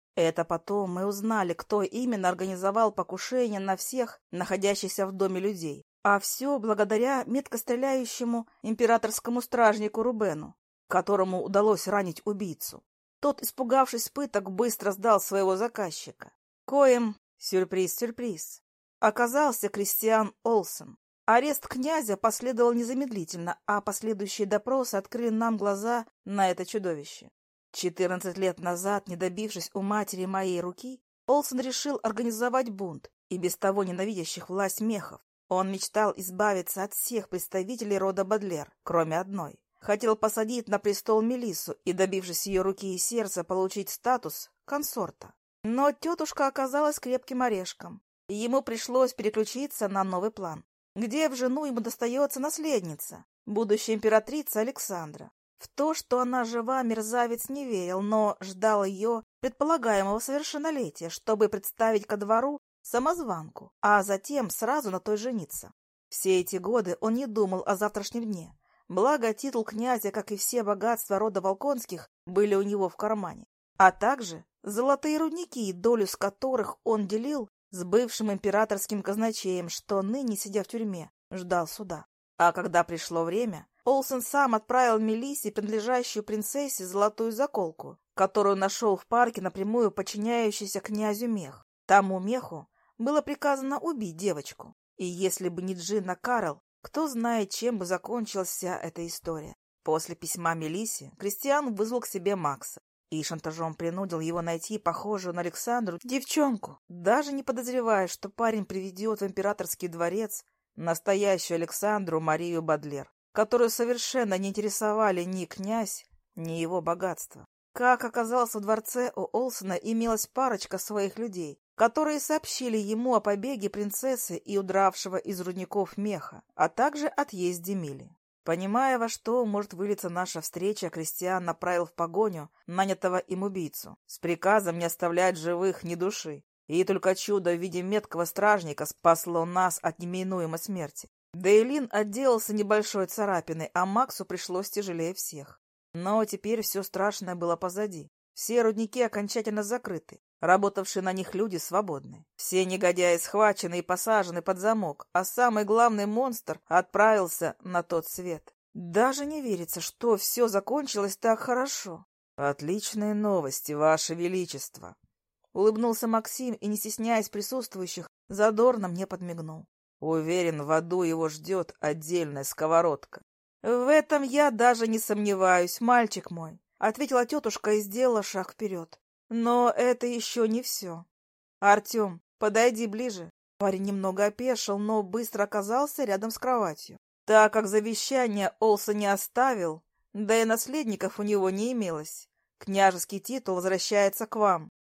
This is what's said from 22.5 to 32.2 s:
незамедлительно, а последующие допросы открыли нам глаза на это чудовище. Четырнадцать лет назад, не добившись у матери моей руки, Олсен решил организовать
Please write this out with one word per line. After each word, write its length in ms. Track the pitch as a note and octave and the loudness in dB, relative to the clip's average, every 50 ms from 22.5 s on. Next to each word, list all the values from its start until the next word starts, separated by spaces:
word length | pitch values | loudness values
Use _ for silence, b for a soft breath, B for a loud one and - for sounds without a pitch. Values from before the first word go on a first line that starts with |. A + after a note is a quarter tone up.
| B3 A3+ A#3+ A#3+ A#3+ | 2 4 4 4 4
незамедлительно, 840 | A#3 A#3 A3+ C4 C4 C#4+ B3+ A3+ G3 E3 - - E3+ E3+ F3 - - _ | 2 0 0 -2 -2 -2 -4 -4 -6 -6 -6 -8 -6 -6 -6 -6 -6 _
а 140 | - G#3 G3+ | -2 -2 0
последующие 640 | G3+ G#3+ G3+ - A3 A3 G#3+ F#3+ G#3 G3 - - G#3 | 0 -2 -4 -2 -2 -4 -2 -2 -4 -6 -2 -2 0
допросы 500 | F#3+ G#3 G3+ G#3 B3 C4 C4+ B3+ B3 - | 2 0 0 2 0 0 0 0 0 -2
открыли 340 | F#3+ G3 - - A#3 A#3+ A#3 | -4 -4 -4 -4 -2 0 0
нам 260 | A3 A3 A3+ A#3 A3+ | 2 2 2 2 0
глаза 480 | G3+ G3 G3+ G3 G3 G#3 A#3 A#3+ A#3 A3+ - _ _ _ | 2 2 0 0 0 0 0 0 -2 -2 -6 _ _ _
на 240 | F#3+ G3+ G3+ F#3+ F#3 | -4 2 2 4 2
это 160 | F3+ - F#3 | 2 0 -4
чудовище. 640 | - - G#3+ F#3+ F3+ D#3+ D3 C#3+ - - - - - _ _ _ _ _ _ _ _ | -4 -4 -2 -2 -2 -4 -4 -8 -14 -16 -18 -20 -20 _ _ _ _ _ _ _ _
Четырнадцать 640 | - - - F3+ E3+ - F#3 F3 F#3 F3+ F#3+ F#3 F3 | -8 -4 -4 -4 0 0 0 0 0 -2 -4 -6 -4
лет 240 | F#3+ F#3+ F#3 F3 - | 0 0 0 0 -2
назад, 480 | F3 F3+ F3 F3 F#3 G3 G#3 G3 - - | -4 -4 -4 -2 0 0 -2 -2 -2 -6
не 80 | F3 | -6
добившись 540 | E3+ F#3 F3+ F3+ G3+ G#3+ G#3 - F#3 - - | -4 -4 -4 -2 -4 -6 -6 -6 -8 -10 -6
у 80 | - G3 | -6 -4
матери 460 | G3 G3 G#3 G#3+ G3+ - - F#3 F#3 | -2 0 0 0 -2 -4 -4 -6 -4
моей 340 | F#3+ F#3+ F#3+ F#3+ F#3 F3+ F3 | -2 -2 -2 0 0 0 -2
руки, 400 | E3+ F3+ F3+ - - B3+ C4 - _ _ _ _ _ | -2 -4 -8 -10 -14 -14 -14 -16 _ _ _ _ _
Олсен 340 | - C4 D4 C#4+ - C4 B3 | 2 4 4 2 0 -4 -2
решил 380 | A3 C4 B3 - - D4 C#4 - | -2 -2 -4 -4 -2 -2 -4 -2
организовать 640 | - A3 G#3 G#3 | -2 -2 -2 0